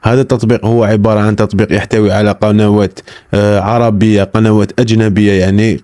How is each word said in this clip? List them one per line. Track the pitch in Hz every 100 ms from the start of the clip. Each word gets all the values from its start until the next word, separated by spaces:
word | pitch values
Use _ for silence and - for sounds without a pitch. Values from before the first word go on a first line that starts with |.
هذا | - 127
التطبيق | 131 127 110 120 110
هو | 117
عبارة | 107 107 107 107
عن | 104 104
تطبيق | 104 98 104
يحتوي | 98 98 113 104
على | 104 104
قنوات، | 98 107 104 104 104 98 - - - _
آه، | 101 104 104
عربية، | 95 117 117 104 110 104
قنوات | 95 110 110 107 98 -
أجنبية، | 120 113 110 95 104
يعني | 98 92 101 110 92